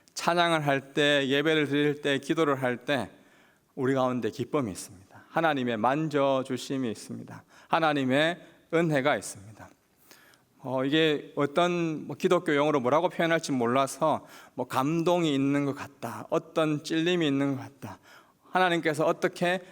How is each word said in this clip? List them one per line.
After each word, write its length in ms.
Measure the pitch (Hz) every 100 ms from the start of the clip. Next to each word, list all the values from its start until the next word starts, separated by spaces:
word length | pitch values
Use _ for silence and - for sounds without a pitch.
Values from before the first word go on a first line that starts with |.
| _
찬양을 540 | - - 175 170 160 143
할 260 | 139 135
때, 340 | - 147 143 135
예배를 400 | 139 151 156 139
드릴 340 | 143 147 143
때, 180 | 147 135
기도를 420 | 135 165 156 135
할 240 | 131 120 -
때 240 | 139 92 - _ _ _ _ _
우리 220 | - 131 135
가운데 340 | 127 123 107
기쁨이 420 | - 123 151 117
있습니다. 520 | 85 - - - - -
하나님의 480 | 185 165 143 123 113
만져주심이 1120 | 120 143 156 143 139 131 127 127 - 135 123
있습니다. 520 | 104 - 117 - 107 - - -
하나님의 680 | 165 156 147 127 135 160 165 - - _
은혜가 420 | 165 170 147 139 117
있습니다. 540 | - 104 101 - - - _ _ _ - - _ _ _
어, 220 | 127 131 135
이게 460 | 156 160 147 - -
어떤, 680 | 143 143 175 175 165 156 -
뭐, 100 | 139
기독교 400 | 185 175 170 143
용어로 260 | 151 147
뭐라고 280 | 120 156 175
표현할지 420 | - 165 165 156
몰라서, 760 | 131 117 127 135 - 156 120 - - -
뭐, 140 | - 123
감동이 680 | 127 135 165 165 175 160
있는 320 | 139 139 143 143
것 80 |
같다, 540 | 135 - - - 107 123
어떤 540 | 160 - 170 156 147
찔림이 420 | - 160 165 180 151
있는 300 | 139 139 131
것 80 |
같다, 340 | 113 - 110 - - - _ _ _
하나님께서 540 | 180 185 170 156 147 160
어떻게 560 | 170 170 - 175 180 -